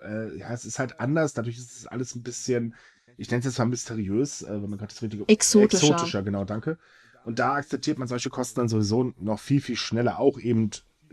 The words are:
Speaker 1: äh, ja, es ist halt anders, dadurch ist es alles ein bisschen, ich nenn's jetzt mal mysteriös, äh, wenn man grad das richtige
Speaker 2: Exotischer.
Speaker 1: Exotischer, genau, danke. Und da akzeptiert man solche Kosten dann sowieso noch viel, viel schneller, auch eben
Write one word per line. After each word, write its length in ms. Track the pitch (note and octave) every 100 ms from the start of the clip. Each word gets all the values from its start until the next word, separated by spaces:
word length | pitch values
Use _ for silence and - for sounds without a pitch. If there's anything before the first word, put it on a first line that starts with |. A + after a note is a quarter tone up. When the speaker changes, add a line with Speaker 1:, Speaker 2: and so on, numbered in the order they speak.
Speaker 1:
äh, 360 | G2 G#2+ A2 E2+
ja, 120 | G2+
es 140 | A#2+ G#2
ist 140 | -
halt 200 | B2+ -
anders, 340 | A#2+ D#3+ D3+
dadurch 240 | - A#2 A#2+
ist 160 | A#2+ -
es 80 | -
alles 280 | A#2+ B2+ B2
ein 80 |
bisschen, 500 | A#2+ A#2 - A#2+ A#2 - - _ _ -
ich 120 | G#2+
nenn's 140 | A#2+ C3
jetzt 120 | A#2+
mal 80 | A#2+
mysteriös, 760 | A#2+ - A2 F#2+ G#2 C#3+ -
äh, 180 | - G#2
wenn 80 | G2+
man 80 | G2+
grad 120 | G#2
das 100 | -
richtige 260 | A2+ G#2 G#2
Speaker 2:
Exotischer. 580 | G#3+ - G#3+ G#3+ F3+ D3+
Speaker 1:
Exotischer, 280 | E3+ E3+ G#2
genau, 220 | G2 G2+ G2
danke. 320 | G#2+ D#3 D#3+ _ - - _ B2+
Und 140 | A#2
da 140 | B2
akzeptiert 440 | C#3+ C#3 B2+ - D3
man 100 | B2
solche 220 | B2 B2+
Kosten 300 | C3 B2 -
dann 80 | A#2+
sowieso 440 | A2+ G2+ A2+ B2+ -
noch 200 | G2+ G#2+
viel, 200 | - C#3
viel 140 | - A2+
schneller, 440 | - A2 A#2+ E2+
auch 200 | C3+ C3+
eben 300 | A#2 A2+ A2 - _ _ _